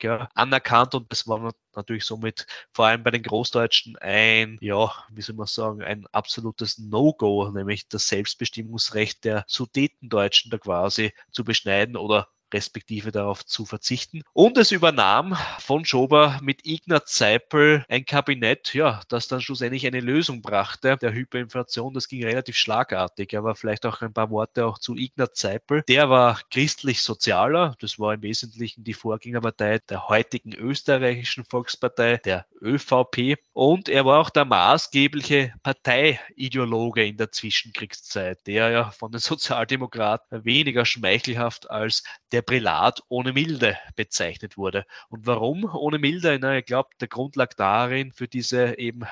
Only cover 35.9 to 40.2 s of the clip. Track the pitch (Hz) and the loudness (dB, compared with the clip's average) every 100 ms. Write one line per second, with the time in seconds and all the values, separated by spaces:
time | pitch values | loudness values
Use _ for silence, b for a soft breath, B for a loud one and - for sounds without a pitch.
35.9 | 123 151 123 - - 131 131 120 113 117 | 4 4 2 -10 -10 -4 -2 0 0 0
36.9 | 113 107 107 107 - 110 - 113 - 107 | 0 0 0 -6 -4 -4 -4 -4 -12 -12
37.9 | - - 101 92 95 101 107 113 117 110 | -14 -8 -6 -6 -8 -4 0 2 2 -2
38.9 | - 110 117 - 160 - 120 113 131 123 | -8 -12 -8 -6 -4 -2 -2 -2 -2 -4
39.9 | 117 104 113 | -2 -2 -2